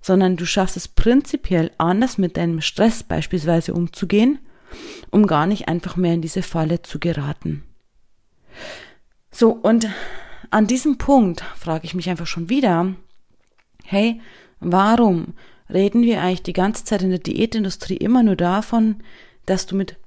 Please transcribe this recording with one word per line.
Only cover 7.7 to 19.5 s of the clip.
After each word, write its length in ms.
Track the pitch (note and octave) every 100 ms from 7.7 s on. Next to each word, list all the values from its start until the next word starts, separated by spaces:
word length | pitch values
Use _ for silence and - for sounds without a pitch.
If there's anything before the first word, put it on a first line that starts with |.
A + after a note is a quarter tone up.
| - _ _ _ _ _ _ _ - - - - _ _ _ _
So, 200 | - A3+
und 380 | A#3 - A3+ A3 F#3+ - - - - -
an 160 | G#3+ G#3
diesem 320 | B3+ D4+ C4+
Punkt 440 | - C#4 G3+ E3 - -
frage 260 | - D#3+ D#3+
ich 80 |
mich 160 | F#3 F3
einfach 180 | E3+ E3+
schon 220 | - E3+
wieder, 460 | C4 B3+ E3 F#3 F#3 - - _ _ _ _ _ _
hey, 380 | - G3 A3 A3+ - - - _
warum 720 | E3+ F3 G3+ A#3 A3+ F3 - - - - -
reden 320 | F3+ G3+ A#3
wir 180 | A#3 A3+
eigentlich 220 | F3+ F#3
die 100 | -
ganze 300 | F3+ F#3+ G#3+
Zeit 180 | - G3+
in 80 | F#3
der 100 | F3+
Diätindustrie 800 | - - A3+ A3+ G3 - - -
immer 260 | G3 B3
nur 120 | A3+ F#3
davon, 640 | F3 G3 A3 A#3 A3 G#3+ - - - _
dass 200 | -